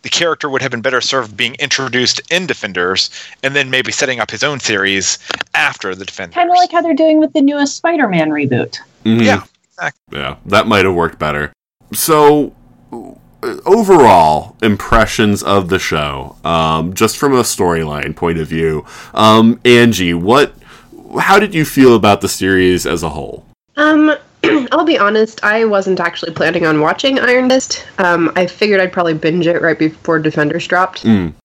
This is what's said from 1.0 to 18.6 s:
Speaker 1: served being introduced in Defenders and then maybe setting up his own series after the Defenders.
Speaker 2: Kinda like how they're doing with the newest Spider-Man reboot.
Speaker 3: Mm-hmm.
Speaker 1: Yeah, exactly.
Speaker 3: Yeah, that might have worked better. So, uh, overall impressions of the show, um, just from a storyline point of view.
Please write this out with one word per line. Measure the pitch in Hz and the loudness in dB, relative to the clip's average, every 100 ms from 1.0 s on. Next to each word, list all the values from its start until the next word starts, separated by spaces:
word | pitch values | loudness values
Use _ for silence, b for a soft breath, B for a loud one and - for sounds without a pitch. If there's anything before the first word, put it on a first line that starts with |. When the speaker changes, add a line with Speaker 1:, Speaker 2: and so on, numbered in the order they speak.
Speaker 1:
served | - 135 110 101 | -2 -4 -6 -6
being | 120 135 | -6 -4
introduced | 143 - 135 123 123 - - | -6 -4 -4 -2 -2 -4 -4
in | 175 180 | -4 -4
Defenders | 123 107 90 90 95 - B B B | -6 -6 -4 -2 -2 -4 B B B
and | - 143 | -4 -2
then | 135 | -2
maybe | 131 120 | -2 -4
setting | - 143 120 | -4 -4 -2
up | 107 | -6
his | 110 | -4
own | 139 143 | -4 -4
series | - 104 98 98 90 - B B B - | -4 0 0 0 -2 -6 B B B -2
after | 147 127 101 92 | -2 -4 -10 -8
the | 95 | -12
Defenders. | - 92 330 | -12 -10 -2
Speaker 2:
Kinda | 349 | 0
like | 359 359 | 2 0
how | 349 | -2
they're | 339 | -2
doing | 302 320 311 | 2 4 4
with | 311 | 2
the | 311 | 2
newest | 277 294 285 - | 0 2 -4 -2
Spider-Man | 330 339 240 175 156 | -4 0 0 0 -2
reboot. | 147 139 123 - - - _ | -2 -2 -2 -4 -10 -20 _
Speaker 3:
Mm-hmm. | 110 113 | 0 2
Speaker 1:
Yeah, | 107 104 - _ _ | 2 0 -4 _ _
exactly. | - 165 - _ - | -10 -10 -10 _ -10
Speaker 3:
Yeah, | 67 - - | -10 -10 0
that | 98 107 | 0 2
might | 104 95 | 2 2
have | |
worked | 87 82 - | 2 -2 -2
better. | 78 73 73 _ _ _ _ | -6 -4 -6 _ _ _ _
So, | - - 156 147 151 143 - _ _ _ | -8 2 6 6 6 0 -6 _ _ _
uh, | 117 104 - _ _ 123 107 - | -18 -16 -20 _ _ -10 -6 2
overall | 208 196 180 120 92 78 76 78 - | 2 6 6 8 6 4 0 -4 -4
impressions | 110 101 - 113 107 - 107 101 | -2 -2 0 0 0 0 0 0
of | - 98 87 | 0 0 0
the | 92 | -2
show, | - 82 73 69 67 - 78 | -2 -4 -4 -8 -12 -10 -4
um, | 82 80 80 85 | -2 0 -2 -4
just | 92 110 - | -2 -2 0
from | 143 | 2
a | 131 | 2
storyline | 113 - 90 82 80 73 71 78 | 0 0 -2 0 -4 -6 -8 -4
point | 85 82 | -4 -4
of | 76 | -4
view. | 80 | -2